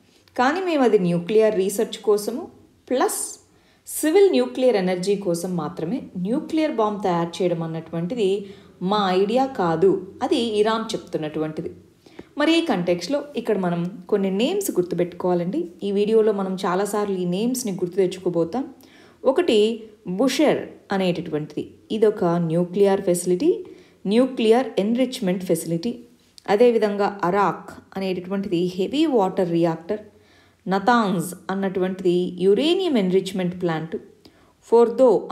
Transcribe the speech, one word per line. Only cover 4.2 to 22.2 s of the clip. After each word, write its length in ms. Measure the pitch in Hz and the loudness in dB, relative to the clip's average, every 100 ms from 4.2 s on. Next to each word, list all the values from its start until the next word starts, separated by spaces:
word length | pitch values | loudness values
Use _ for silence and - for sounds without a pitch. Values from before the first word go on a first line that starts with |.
| 392 | 6
న్యూక్లియర్ 460 | 262 247 - 254 208 | 4 0 2 2 2
ఎనర్జీ 380 | 185 180 190 202 | 0 -2 0 -2
కోసం 340 | 185 170 180 175 | -2 -4 -2 -4
మాత్రమే 420 | 151 - 160 247 - 180 | -4 -6 -6 -6 -8 -6
న్యూక్లియర్ 560 | 185 277 320 320 302 | -4 -4 -2 -2 0
బాంబ్ 260 | 226 214 202 | 0 -2 0
తయారు 300 | 196 170 170 | -2 0 -2
చేయడం 260 | - 180 165 | -2 -2 -2
అన్నటువంటిది 680 | 165 160 160 170 175 247 190 202 202 - - - | -4 -8 -8 -6 -6 -2 -2 -2 -6 -16 -20 -8
మా 180 | 180 208 190 | -2 0 2
ఐడియా 320 | 185 202 240 269 | 2 2 2 0
కాదు." 380 | - 175 160 190 185 - - | 0 0 4 4 4 -2 -8
అది 180 | 262 302 233 208 | -2 0 0 0
ఇరాన్ 320 | 214 220 220 | 2 0 -4
చెప్తున్నటువంటిది. 800 | - - 160 151 156 156 - - - - _ - - - - | -8 -6 -6 -6 -4 -6 -6 -10 -14 -20 _ -20 -20 -14 -2
మరి 160 | 302 | 2
ఈ 60 | 330 | 2
కంటెక్స్ట్‌లో 540 | 320 190 175 175 - 285 - 240 | 2 0 0 -2 -2 -4 -4 -6
ఇక్కడ 200 | 226 196 | -2 0
మనం 220 | 180 170 175 220 - | 0 -2 -4 -8 -4
కొన్ని 240 | 208 190 | -2 0
నేమ్స్ 400 | 196 269 403 - | 0 0 0 0
గుర్తుపెట్టుకోవాలండి. 920 | - 175 170 170 - 180 175 175 285 359 - | -2 2 2 0 -2 0 0 0 -4 -6 -6
ఈ 60 | 202 | -2
వీడియోలో 400 | 202 208 220 214 | 0 4 4 4
మనం 220 | 202 190 185 | 0 -2 -2
చాలాసార్లు 600 | 190 185 202 208 202 185 | -2 0 0 -2 -2 -2
ఈ 80 | 180 | -2
నేమ్స్‌ని 460 | 185 240 254 214 | 0 -2 -2 -4
గుర్తు 240 | 180 175 196 | -4 -2 0
తెచ్చుకోబోతాం. 680 | 180 - 180 165 165 240 302 - - - - _ | 0 0 -2 -2 -2 -4 -6 -12 -20 -20 -20 _
ఒకటి 340 | 247 269 339 220 214 226 - - - | 0 2 2 4 2 -2 -12 -16 -10
బుషెర్ 520 | 185 262 269 285 147 - - - | -2 0 2 2 2 -4 -16 -6
అనేటటువంటిది, 720 | 196 185 170 170 151 156 - - - - | -2 0 -2 -4 -6 -6 -8 -10 -16 -8
ఇదొక 340 | 214 214 208 | 2 2 2